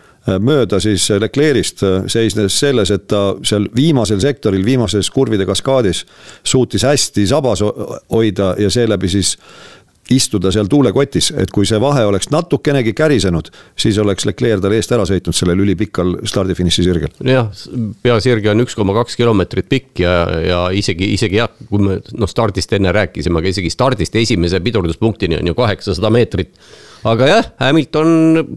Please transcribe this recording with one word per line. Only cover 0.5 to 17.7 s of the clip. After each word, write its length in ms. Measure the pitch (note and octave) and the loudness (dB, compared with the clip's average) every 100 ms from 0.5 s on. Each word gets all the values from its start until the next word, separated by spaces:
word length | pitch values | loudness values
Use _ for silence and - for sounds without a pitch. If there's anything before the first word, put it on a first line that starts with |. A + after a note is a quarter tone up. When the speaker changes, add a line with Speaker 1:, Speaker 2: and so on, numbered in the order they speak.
| D3 G#2+ G2 | 2 2 0
Speaker 1:
siis 280 | G#2 F#2+ - | 0 0 0
Leclerc'ist, 720 | G2+ A2 - D3+ B2 - - | 0 0 0 2 2 -2 -2
äh, 220 | G2 F#2 F#2 | -2 0 -2
seisnes 520 | A#2 A2+ G2+ G2 - | 0 0 0 -2 0
selles, 320 | C#3+ B2+ F#2+ | 0 0 0
et 140 | G2 - | -2 -2
ta 220 | G#2 G2+ F#2+ | 0 0 -2
seal 240 | - G#2 G#2 | -2 -2 0
viimasel 460 | A#2 D#3 C#3 G#2+ G#2 | 0 2 2 0 0
sektoril, 420 | C3+ C#3+ A2 F#2+ | 0 -2 -2 0
viimases 460 | G2 C3 A#2 G#2 F#2 | 0 0 0 -2 -2
kurvide 360 | - B2+ G#2+ F#2+ | 0 0 0 0
kaskaadis 560 | F#2 C3+ C3+ G#2+ E2+ - - - - | -2 0 0 0 -2 -8 -18 -20 -12
suutis 420 | - C3+ A#2+ G2 B2 | -2 0 0 0 0
hästi 400 | D3 - - G2+ | 0 0 0 0
sabas 380 | C#3+ C3+ F#2+ G#2 | 2 0 0 0
ho-, 80 | - - - - | -2 -8 -12 -2
hoida 420 | A2+ A2+ F#2+ G2 F2+ | 0 2 0 0 0
ja 120 | G#2 | 0
seeläbi 400 | A#2+ A2+ G2+ F#2+ | 2 0 0 0
siis 260 | G2 F#2 - - - - - _ _ - | 0 -2 -4 -12 -20 -20 -20 _ _ 0
istuda 400 | C3 - G#2 F#2 | 0 0 -2 0
seal 160 | G#2 G#2 | 0 2
tuulekotis, 600 | C#3+ B2+ G2 C#3 - - D3+ | 2 4 2 0 0 -2 -2
et 140 | - | -2
kui 140 | - G2 | 0 0
see 80 | A2 | 2
vahe 240 | C3 C#3+ G#2 | 2 2 2
oleks 220 | G2 - | 0 0
natukenegi 640 | D3+ F3 - - C#3 A2+ G#2+ | -2 0 -2 0 0 0 0
kärisenud, 540 | D3+ C3 F#2 E2+ - - - - | 2 2 2 0 -4 -12 -14 -4
siis 220 | A2+ G#2 | 0 2
oleks 240 | G#2 F#2+ | 0 0
Leclerc 380 | - F#2+ A#2+ G#2 | -4 -2 0 0
tal 80 | G2 | 0
eest 220 | A2 - B2 | 0 0 0
ära 80 | F#2 | 0
sõitnud 280 | F#2+ E2+ - | -2 -2 -2
sellel 240 | F2 F2+ | 0 2
ülipikal 540 | G2+ F2 G#2 - F2+ F2 | 2 0 -2 -2 -2 -4
stardifiniši 640 | - - F#2 F2+ F2+ - F2+ | -4 -2 -2 -2 0 0 0
sirgel. 260 | F2 D2+ - B2+ | 0 -2 -4 0
Speaker 2:
Jah, 220 | C3 A2+ | 0 0
s-, 160 | - - | -6 -12